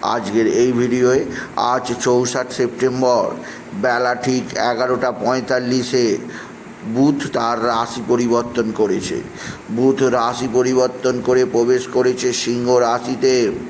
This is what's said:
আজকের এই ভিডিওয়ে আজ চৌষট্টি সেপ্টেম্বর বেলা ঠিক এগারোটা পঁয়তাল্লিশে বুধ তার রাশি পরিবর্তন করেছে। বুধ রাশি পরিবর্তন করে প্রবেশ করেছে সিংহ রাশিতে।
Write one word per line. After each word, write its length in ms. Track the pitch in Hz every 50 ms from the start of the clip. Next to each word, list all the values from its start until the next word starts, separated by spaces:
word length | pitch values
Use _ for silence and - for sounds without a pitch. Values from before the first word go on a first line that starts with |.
| - 98 107
আজকের 320 | 120 107 95 101 110 113 107 - 104 120
এই 80 | 127 127 120
ভিডিওয়ে 380 | 123 123 120 127 123 123 127 139 160 - - - - - - - - 120 123
আজ 140 | 127 123 - 123 120 -
চৌষট্টি 500 | 127 123 123 127 123 - 135 127 123 -
সেপ্টেম্বর 680 | - 131 117 120 - 123 131 123 127 131 127 123 117 95 - - - - - - - - - - 95 101
বেলা 300 | 127 120 120 127 123 123 120 -
ঠিক 200 | 131 131 127 110 85 - 107 107 120
এগারোটা 400 | 123 113 127 127 127 120 131 127 120 - 104
পঁয়তাল্লিশে 840 | 113 127 131 120 - 131 127 127 120 127 131 120 - - 127 120 113 98 - - - - - - - - - - - - - - 110 113
বুধ 240 | 120 135 143 139 139 - - -
তার 200 | 135 117 117 117 113 113 120 117
রাশি 280 | 113 117 120 - 127 113 101
পরিবর্তন 560 | 120 120 123 120 117 120 117 120 120 120 117 110 107 -
করেছে। 360 | 110 101 92 95 92 98 92 58 - - - - - - - - - - 104
বুধ 220 | 113 127 131 135 131 135 131 120 123
রাশি 300 | 113 120 123 117 123 131 110
পরিবর্তন 580 | 123 127 123 127 127 127 127 123 - - 127 123 123 113
করে 160 | 123 127 127 127 120 -
প্রবেশ 280 | 117 120 120 127 127 123 - -
করেছে 320 | 127 123 127 127 123 - 127 120 - -
সিংহ 260 | 120 120 123 120 123 127 123 123
রাশিতে। 480 | 117 120 123 123 120 131 110 123 135 131 127 120 104 - 120 - -